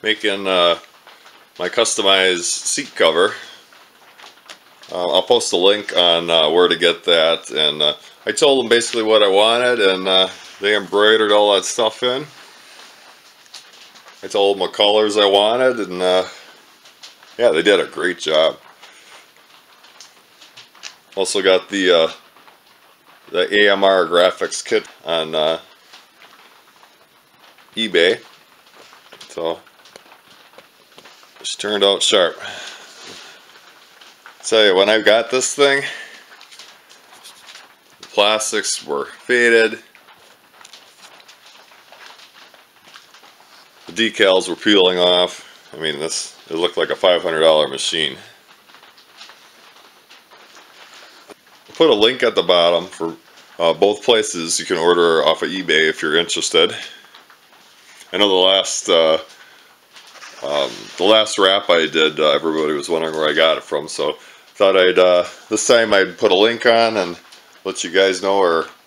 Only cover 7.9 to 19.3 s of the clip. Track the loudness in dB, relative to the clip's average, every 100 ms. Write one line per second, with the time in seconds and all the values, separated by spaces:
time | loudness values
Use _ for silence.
7.9 | -6 -14 -14 -8 -2 0 0 2 0 0
8.9 | -4 2 2 4 4 2 2 0 2 0
9.9 | 0 0 0 0 -4 -20 -6 -2 -2 -2
10.9 | 2 4 4 2 2 4 2 -2 -4 -4
11.9 | -2 -6 -6 -10 -20 -20 -20 -20 -20 -20
12.9 | -20 -20 -20 _ _ _ -20 -20 -20 -20
13.9 | -20 -20 -20 -8 0 0 0 -4 0 2
14.9 | 4 2 2 4 4 2 2 0 0 -6
15.9 | -4 0 0 -2 -10 -20 -20 _ _ -20
16.9 | _ -20 _ -20 -2 0 2 2 2 0
17.9 | -4 -6 -6 -2 0 0 -2 -18 -20 -20
18.9 | -20 -20 -20 _